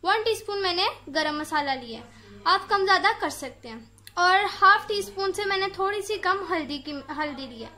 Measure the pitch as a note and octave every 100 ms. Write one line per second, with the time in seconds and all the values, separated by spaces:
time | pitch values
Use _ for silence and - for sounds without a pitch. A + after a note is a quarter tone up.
0 | E4+ A4 A4+ G4+ - G4+ F#4+ F4 G4+ -
1 | - C#4+ D#4 D4+ D4+ D4+ C#4+ C4 A#3+ A3+
2 | - - - - E4 F#4+ F#4+ G4+ G4 F#4
3 | F#4 A4+ D4+ - - - A#3+ A3+ - _
4 | - - F4 F#4+ G4+ - F#4+ G#4 - G#4
5 | G4 F#4+ G4 F#4+ G4+ G4 F#4+ F#4+ F#4+ G#4
6 | G4 G#4 F#4 F#4+ F4 E4+ C4+ C#4+ C#4 C#4+
7 | C#4 D4+ D4+ C4+ C4+ A#3 A3